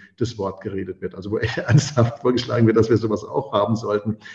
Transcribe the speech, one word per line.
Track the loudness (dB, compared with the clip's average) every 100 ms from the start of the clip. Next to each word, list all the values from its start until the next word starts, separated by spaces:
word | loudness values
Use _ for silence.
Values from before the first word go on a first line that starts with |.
| -20 _
das | -6 -4
Wort | -6 -6
geredet | -8 -8 -8 -8
wird. | -10 -10
Also | -6
wo | -4
<laughs> | -2 -4
ernsthaft | 2 2 4 2 0 2
vorgeschlagen | 0 0 0 2 4
wird, | 6
dass | 4
wir | 4
sowas | 2 -4
auch | -2 -6 -2
haben | 0 0 0
sollten. | 0 -2 -2 -6 -8